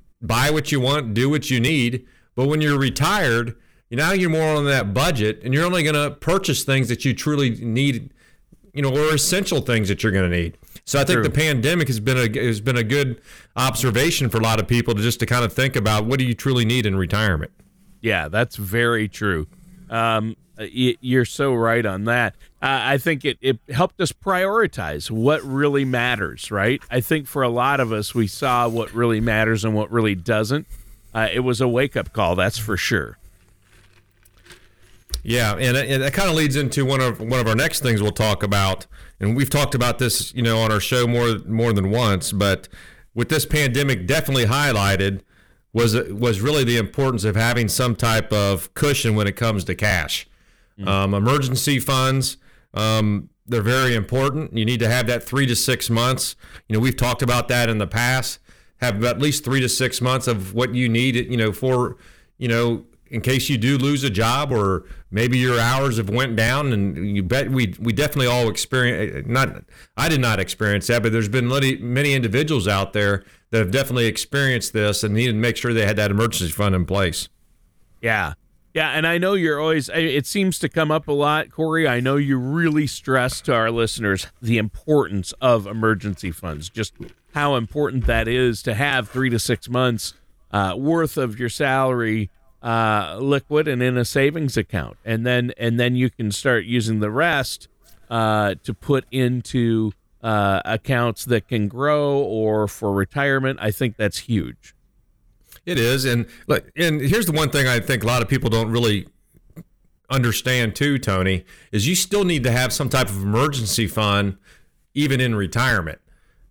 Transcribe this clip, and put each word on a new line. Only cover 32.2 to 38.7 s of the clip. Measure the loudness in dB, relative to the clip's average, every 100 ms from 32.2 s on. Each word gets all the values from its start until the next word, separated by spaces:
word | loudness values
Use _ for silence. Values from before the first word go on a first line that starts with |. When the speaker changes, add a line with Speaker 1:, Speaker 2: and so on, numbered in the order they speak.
| 0 2
Speaker 2:
that's | 0 -2
for | -4 -4
sure. | 0 -2 -4 -12 -20 -20 _ _ _ -20 -20 _ _ _ _ _ -20 -20 -20 _ -20 -20 -8 -8
Speaker 1:
Yeah, | -2 0 2 2
and, | 2 2
and | 0 0
that | 0
kinda | 0 2
leads | 2 2 0
into | 0 0 0
one | 2
of, | 0 -2
one | -2 0
of | 2
our | 2
next | 0 0
things | 0 2
we'll | 0
talk | 0 0 0
about, | 0 2 2